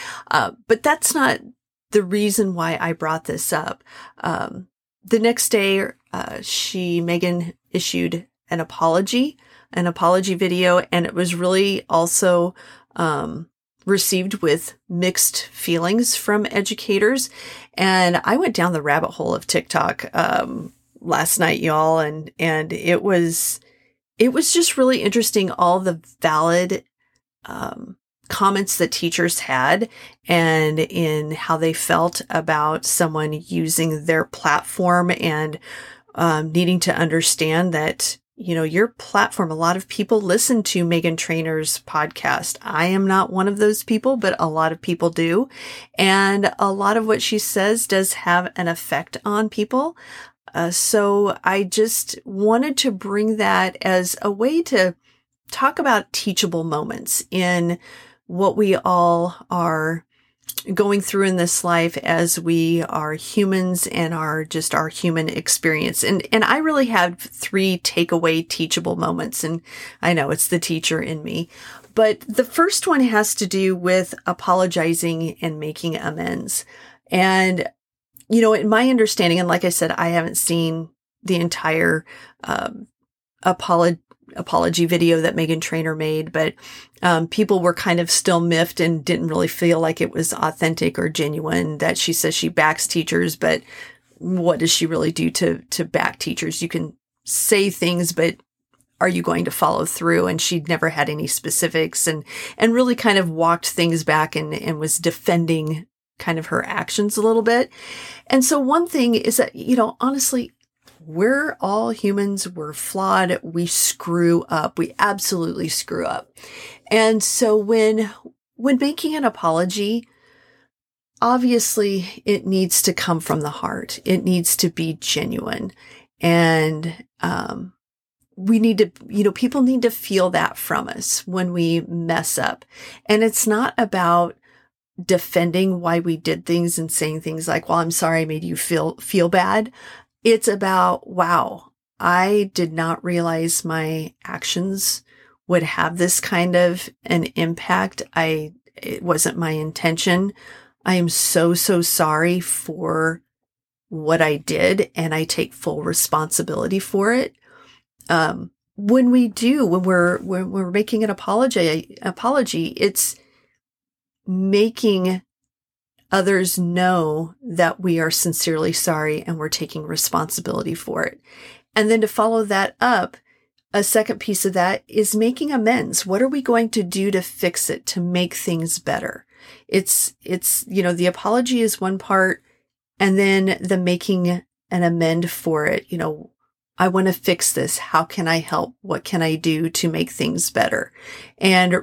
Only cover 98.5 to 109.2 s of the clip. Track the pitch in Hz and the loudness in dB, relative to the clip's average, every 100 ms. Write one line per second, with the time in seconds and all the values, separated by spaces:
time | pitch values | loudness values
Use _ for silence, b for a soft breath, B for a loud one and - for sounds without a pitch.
98.5 | _ _ _ _ - 185 180 170 170 170 | _ _ _ _ -2 0 0 -2 -2 -2
99.5 | - 156 - 160 - 170 170 180 160 - | 0 0 0 -2 -2 0 2 2 0 -2
100.5 | 175 151 160 160 156 143 151 156 - 156 | -2 -2 -2 0 0 -2 -2 -4 -4 -4
101.5 | - 165 160 160 - - 156 - B B | -2 0 0 -2 -2 -2 -4 -8 B B
102.5 | B 226 233 254 240 233 196 170 160 165 | B 2 4 2 2 2 2 2 2 2
103.5 | 170 - - 170 165 160 156 156 156 156 | 2 0 0 2 2 2 2 2 -2 -6
104.5 | 151 - 151 156 - 170 - - 170 165 | -6 -6 -4 -2 0 -2 -2 2 2 2
105.5 | 165 156 156 - _ _ - - 160 160 | 0 -2 -6 -10 _ _ -10 -6 -4 -2
106.5 | - - - - - 208 214 220 226 220 | -4 -2 -4 -4 -2 -2 0 2 2 2
107.5 | 240 262 B B B B B B 269 254 | 2 0 B B B B B B 2 2
108.5 | 294 262 311 339 311 240 226 | 2 2 0 0 0 2 2